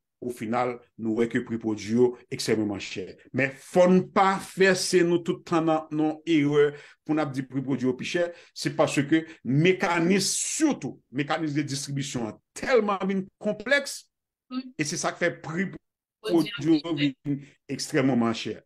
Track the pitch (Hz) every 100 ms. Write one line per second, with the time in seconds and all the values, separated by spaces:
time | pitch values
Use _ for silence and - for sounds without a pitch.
0 | _ _ 120 123 110 123 123 120 _ -
1 | 110 110 117 127 120 113 110 104 98 117
2 | 123 123 - 135 - 110 104 98 - -
3 | 87 - _ 131 135 - - 185 180 185
4 | 180 214 190 190 - 180 190 185 - 185
5 | 170 170 170 - - 170 160 156 - 151
6 | 156 156 170 156 143 147 147 143 - _
7 | - 156 143 131 135 135 127 120 127 127
8 | 135 175 175 - - - - 143 - -
9 | 139 160 160 - 113 139 180 185 196 170
10 | 170 190 190 - - - 302 - 135 -
11 | _ 127 147 165 156 143 135 139 - 139
12 | - 127 107 - _ - - 254 208 190
13 | 190 196 190 _ 214 208 208 277 277 -
14 | - _ _ _ _ 254 - - 151 175
15 | 175 175 170 - 147 165 190 - _ _
16 | _ _ - 170 - - 147 156 170 147
17 | 143 - 143 143 143 _ - 135 - 151
18 | 131 120 117 113 113 104